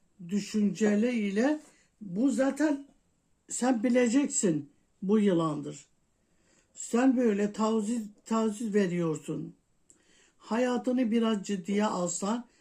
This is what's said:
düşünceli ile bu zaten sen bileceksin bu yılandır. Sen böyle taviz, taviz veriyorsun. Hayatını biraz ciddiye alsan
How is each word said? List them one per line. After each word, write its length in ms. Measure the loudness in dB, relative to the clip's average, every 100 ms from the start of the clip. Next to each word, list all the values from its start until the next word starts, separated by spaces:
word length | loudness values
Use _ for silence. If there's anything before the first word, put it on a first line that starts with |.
| _ -18 -4
düşünceli 840 | -4 -2 0 0 2 2 2 0
ile 500 | 0 -2 0 0 0 -6 _ _ -18 -10
bu 260 | -2 0
zaten 540 | 2 0 0 0 -2 -8 _ _ _ _ _ -12
sen 340 | -4 0 0
bileceksin 840 | 2 4 4 4 2 0 0 0 -4 _ _ -8
bu 180 | 2 4
yılandır. 680 | 4 4 0 -4 -8 -12 -18 _ _ _ _ _ _ _ _
Sen 440 | -16 -4 2 4 4
böyle 360 | 2 2 -2
taviz, 480 | 0 0 0 -2 -4 -6 -12 -4
taviz 480 | -2 -2 -2 -2
veriyorsun. 840 | 0 0 0 -2 -4 -6 -8 -10 -14 _ _ _ _ _ _ _ _
Hayatını 720 | -4 0 0 0 -2 0 2
biraz 320 | 2 0 -2
ciddiye 420 | -4 -6 -2 0 0
alsan 600 | 0 -4 -4 -4 -4 -6 _